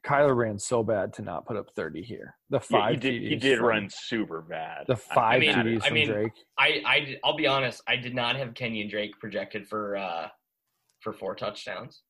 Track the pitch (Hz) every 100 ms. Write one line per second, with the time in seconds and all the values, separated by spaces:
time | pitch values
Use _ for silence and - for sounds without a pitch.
0 | - 143 147 123 113 104 - 123 110 107
1 | 98 - 101 82 - 107 - - 82 76
2 | 110 104 - _ _ 139 - 120 104 143
3 | 131 120 - 110 131 123 117 107 98 -
4 | - 117 92 82 80 82 80 78 - 120
5 | - 139 113 127 156 - 113 113 139 156
6 | 147 104 113 - _ - 143 147 107 139
7 | 143 131 135 156 147 135 127 - - 123
8 | 123 127 120 127 127 113 123 113 104 104
9 | 107 - 110 101 98 107 98 107 104 98
10 | 95 85 82 - _ _ _ _ _ _
11 | 110 104 95 - 104 104 - 92 131 -